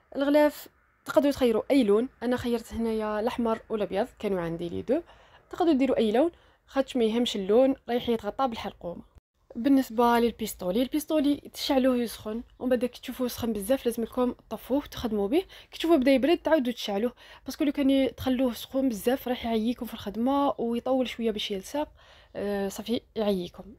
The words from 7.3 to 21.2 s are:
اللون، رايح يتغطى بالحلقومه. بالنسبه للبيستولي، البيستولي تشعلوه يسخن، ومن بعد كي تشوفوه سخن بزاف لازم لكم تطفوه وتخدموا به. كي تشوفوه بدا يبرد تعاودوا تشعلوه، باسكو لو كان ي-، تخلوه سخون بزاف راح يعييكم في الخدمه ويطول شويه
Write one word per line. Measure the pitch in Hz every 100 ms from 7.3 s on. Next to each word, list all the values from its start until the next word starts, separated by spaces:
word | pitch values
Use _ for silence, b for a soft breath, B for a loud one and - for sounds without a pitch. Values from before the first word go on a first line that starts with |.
| 226
اللون، | 190 220 269 269 -
رايح | 240 240
يتغطى | 226 208 - 269
بالحلقومه. | 226 - - 175 180 - - _ _ _ -
بالنسبه | 240 269 254 220 254 240
للبيستولي، | 233 220 214 - 180 196
البيستولي | 262 302 - 311 285 285 -
تشعلوه | - - 277 254 247
يسخن، | 233 - 214 226 - _
ومن | 254
بعد | 254
كي | 240 -
تشوفوه | - 247 247
سخن | - 226
بزاف | 208 196 269 240
لازم | 226
لكم | 220 - 247 233 _
تطفوه | - - 269
وتخدموا | - - 240 214 202
به. | 294 381 B B
كي | -
تشوفوه | 320 330
بدا | 254
يبرد | 269 262 339
تعاودوا | - 320 247
تشعلوه، | 233 - 202 240 - B B
باسكو | - -
لو | 294
كان | 294 269
ي-، | 269 269
تخلوه | - - 254 262
سخون | 220 - 269 269
بزاف | 214 240 262 -
راح | 247
يعييكم | 240 226 220 240 226
في |
الخدمه | 226 - 202 240 277 285 -
ويطول | 233 233 254 262 240
شويه | -